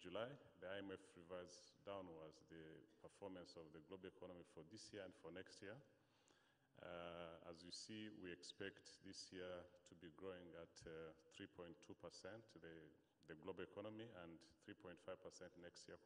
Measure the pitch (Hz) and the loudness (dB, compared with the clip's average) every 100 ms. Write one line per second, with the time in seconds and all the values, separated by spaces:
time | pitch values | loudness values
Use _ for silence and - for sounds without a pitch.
0 | 87 95 120 139 - 85 90 98 98 92 | 4 6 6 4 -8 -2 2 4 4 0
1 | - 87 85 90 87 - - - 101 101 | -2 -8 2 2 2 -4 -10 -4 2 4
2 | 90 80 78 78 - 82 80 80 85 - | 4 0 -2 -4 -6 -4 -2 -4 -8 -8
3 | - - 98 92 82 85 78 80 76 95 | -10 0 2 2 0 -2 -2 -4 -2 0
4 | 92 - 90 87 82 82 80 - - 104 | 0 0 -2 0 -4 -4 -4 -4 0 0
5 | 92 - 82 87 95 - 101 131 - - | 0 0 0 0 0 -2 -2 -2 -6 -16
6 | - - - - - - - - 85 87 | -20 -20 -20 -20 -20 -20 -18 -4 2 4
7 | 87 85 85 82 87 82 87 - - 110 | 4 4 2 0 -2 -2 -2 -2 2 2
8 | 107 87 90 85 - - 98 - - - | 2 2 2 2 -2 4 4 2 -6 -6
9 | 95 - - 92 90 90 85 - - 87 | -4 -2 0 2 4 4 0 -8 -12 -6
10 | 85 76 95 90 85 82 82 - 82 80 | -6 0 2 2 0 -2 -2 -2 0 2
11 | 80 78 - - 98 - 85 82 - 92 | 0 -2 -8 -2 -2 0 -2 -2 -6 -2
12 | 87 - 92 113 110 85 82 82 76 - | -2 0 -2 -2 -4 -6 -4 -2 -6 -10
13 | - - 73 78 90 90 87 101 107 110 | -18 -12 -4 2 4 4 4 4 2 2
14 | 113 90 85 80 - - - 101 90 85 | 0 0 -2 -4 -8 -8 -4 -2 -2 0
15 | - 90 85 - 87 87 87 - - 87 | 2 2 0 -2 -4 -2 -4 -4 -4 -4